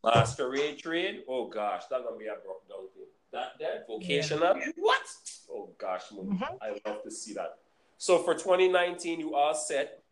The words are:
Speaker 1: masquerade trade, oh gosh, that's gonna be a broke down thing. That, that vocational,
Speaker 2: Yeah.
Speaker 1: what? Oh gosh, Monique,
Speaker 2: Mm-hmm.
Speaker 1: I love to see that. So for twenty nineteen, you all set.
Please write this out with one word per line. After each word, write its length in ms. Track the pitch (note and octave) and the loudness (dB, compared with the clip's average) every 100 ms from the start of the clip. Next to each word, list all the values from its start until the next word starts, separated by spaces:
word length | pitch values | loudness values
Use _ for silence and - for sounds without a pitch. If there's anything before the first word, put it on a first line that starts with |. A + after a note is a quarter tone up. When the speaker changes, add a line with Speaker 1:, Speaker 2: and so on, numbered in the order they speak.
Speaker 1:
masquerade 720 | A2+ A#2 C#3 - B2+ C3+ D3 C#3+ | 8 6 6 0 -2 0 -2 -2
trade, 460 | D#3+ E3 F#3 - - | -4 -2 -2 -6 -6
oh 200 | B2+ A2 | -4 -4
gosh, 360 | G#2+ G#2 - - | -2 -2 -4 -4
that's 140 | B2+ | -4
gonna 120 | A#2+ G#2+ | -4 -8
be 100 | G#2+ | -8
a 80 | G2 | -10
broke 320 | G2 F#2+ _ | -10 -14 _
down 180 | G2 F#2+ F#2+ | -14 -14 -16
thing. 120 | - _ _ | -20 _ _
That, 260 | A#2+ B2+ - | -8 -8 -6
that 280 | D#3+ - - | -6 -6 -8
vocational, 680 | A3 F#3 - D#3 D3+ E3+ A#3 | -8 0 0 2 2 4 2
Speaker 2:
Yeah. 160 | - E4 | 0 0
Speaker 1:
what? 240 | G#4 C5 - - - - _ | 4 4 0 -16 -16 -18 _
Oh 200 | - F#2 - | -12 -12 -8
gosh, 320 | F#2+ F#2 - | -4 -4 -6
Monique, 280 | G2+ G2 F#3+ | -10 -4 -2
Speaker 2:
Mm-hmm. 180 | D#4 F4+ | -2 -6
Speaker 1:
I 180 | A2 G#2 - | -8 -6 -6
love 160 | - | -8
to 60 | - | -10
see 240 | - A2+ | -12 -10
that. 240 | F#2+ F2 - _ _ _ _ | -8 -8 -10 _ _ _ _
So 220 | - E3+ | 4 4
for 160 | - D#3 | 6 0
twenty 320 | G3 F3+ F#3 | 4 6 6
nineteen, 520 | F3+ F3 E3+ E3+ E3 | 6 2 0 -4 -4
you 140 | D#3 | 0
all 220 | C#3+ D3 D#3 | 2 2 2
set. 480 | - C#3+ - - _ | 0 -2 -2 -8 _